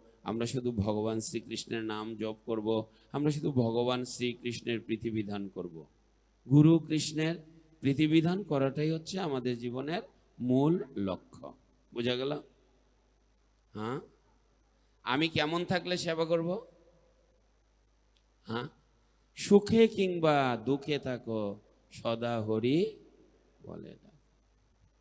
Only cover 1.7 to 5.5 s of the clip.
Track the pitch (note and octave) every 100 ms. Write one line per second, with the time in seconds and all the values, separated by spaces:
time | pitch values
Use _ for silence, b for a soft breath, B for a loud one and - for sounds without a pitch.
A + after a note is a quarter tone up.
1.7 | A#2 A2 G#2+ A2 A2 A2 A2 - A2 G#2+
2.7 | A2 A2 b b C3+ D3 D3+ D#3+ B2+ A#2
3.7 | A2+ A#2+ B2 B2+ - B2 A#2 A#2+ A2+ -
4.7 | A2+ - A2+ A#2 A2 G2+ G2+ G2